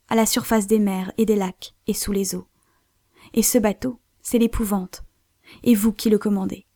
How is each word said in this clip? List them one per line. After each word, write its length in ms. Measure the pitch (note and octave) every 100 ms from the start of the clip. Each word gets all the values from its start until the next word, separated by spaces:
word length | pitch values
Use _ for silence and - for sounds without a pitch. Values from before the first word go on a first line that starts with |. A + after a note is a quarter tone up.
| -
à 60 |
la 100 | A3+
surface 420 | A3 A#3+ - A3+ G3
des 120 | A3
mers 340 | G3+ F#3+ F#3 -
et 80 | G#3+
des 100 | G#3
lacs, 380 | F#3 - - _ -
et 80 |
sous 180 | G3+ -
les 220 | G3 F#3+
eaux. 120 | F3+ - _ _ _ _ _ _ _ -
Et 80 | -
ce 160 | G#3+ B3
bateau, 420 | G#3+ F#3+ B3+ A#3+ _ _
c'est 160 | - A#3+
l'Épouvante. 640 | A3+ - G#3 G3+ F3+ - - _ _ _ _ -
Et 120 | -
vous 180 | G#3+ A3
qui 180 | G#3 A3+
le 80 | G#3
commandez. 480 | G#3+ G3 F#3+ G3 _